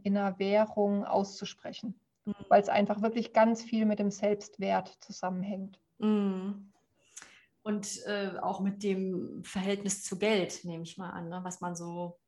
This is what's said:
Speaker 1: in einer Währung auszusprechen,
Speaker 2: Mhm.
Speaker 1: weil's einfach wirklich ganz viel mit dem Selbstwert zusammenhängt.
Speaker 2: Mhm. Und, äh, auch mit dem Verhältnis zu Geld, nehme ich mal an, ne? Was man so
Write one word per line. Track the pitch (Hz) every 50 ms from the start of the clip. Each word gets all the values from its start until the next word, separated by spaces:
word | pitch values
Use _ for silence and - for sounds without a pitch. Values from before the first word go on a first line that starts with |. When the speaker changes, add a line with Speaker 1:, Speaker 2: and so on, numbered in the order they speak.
| -
Speaker 1:
in | 202 202 202
einer | 202 196 190 190
Währung | 196 196 202 214 220 214 - 214 202 202 202 202 -
auszusprechen, | - - 196 196 196 - - 196 - - _ - - - - - 240 185 _ _ _ _ _ -
Speaker 2:
Mhm. | 208 202 - - -
Speaker 1:
weil's | 202 202 202 -
einfach | - 208 208 202 208 208
wirklich | 208 226 226 240 226 - -
ganz | 226 220 226 233 220 -
viel | - - 220 220
mit | 214 214 208
dem | 208 202
Selbstwert | 196 - - 208 208 202 - - - - 190 196 196 190 185 - - -
zusammenhängt. | - - 196 - - 185 190 185 185 202 208 196 190 196 196 - _ _ _ -
Speaker 2:
Mhm. | 208 214 214 208 202 196 190 185 185 196 202 202 - - _ _ _ _ _ _ _ _ - - - - - - _ _ _ _ -
Und, | 214 208 208 202 - - - -
äh, | - 208 202 196 190 180 -
auch | - 180 202 190
mit | 196 196 196 202 208
dem | 202 190 190 190 190 185 175 - - - - 180
Verhältnis | - - 196 185 196 202 196 202 196 - - -
zu | - 196 180
Geld, | 202 214 220 196 175 175 - - -
nehme | 175 170 165 165
ich | 160 - -
mal | 185 170
an, | - 175 170 165
ne? | 175 185 185
Was | 180 175 -
man | 175 180 175
so | 170 170 170 170 175 175 175 175 _ _